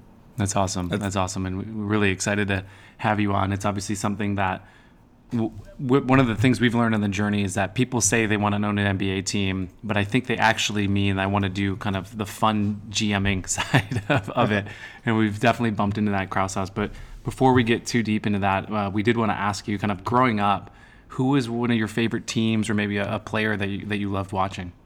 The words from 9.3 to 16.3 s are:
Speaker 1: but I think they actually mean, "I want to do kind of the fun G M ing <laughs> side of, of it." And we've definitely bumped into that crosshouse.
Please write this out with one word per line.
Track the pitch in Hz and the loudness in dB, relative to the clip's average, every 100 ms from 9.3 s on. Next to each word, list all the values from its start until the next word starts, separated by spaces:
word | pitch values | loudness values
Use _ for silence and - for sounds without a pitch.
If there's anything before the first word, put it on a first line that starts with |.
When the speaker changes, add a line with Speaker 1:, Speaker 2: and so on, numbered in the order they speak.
| 101 95 95 90 - | -2 -2 -2 -6 -8
Speaker 1:
but | 104 104 | -2 0
I | 101 | 2
think | 131 - | 0 0
they | 113 | 2
actually | 110 110 - 104 101 | 2 2 0 0 0
mean, | 101 101 98 | 2 2 0
"I | 95 | 2
want | 101 | 2
to | 98 | 0
do | 92 98 92 | 0 -2 -2
kind | 104 95 | -4 -4
of | 92 107 | -6 -6
the | 101 | -6
fun | - 110 107 104 104 104 | 0 2 2 0 -2 -6
G | 104 107 | -4 0
M | 101 98 | 0 0
ing | 95 - | -2 -4
<laughs> | |
side | - - 131 104 113 - | -6 2 2 2 -4 0
of, | 135 - | 0 0
of | - 113 | 0 2
it." | 104 101 - - - 120 | 2 -2 -12 -18 -8 0
And | 110 | 2
we've | 107 104 | 2 2
definitely | 117 117 117 | 2 2 0
bumped | 101 101 104 | 0 -2 0
into | 104 | 0
that | 98 | 0
crosshouse. | 95 | -2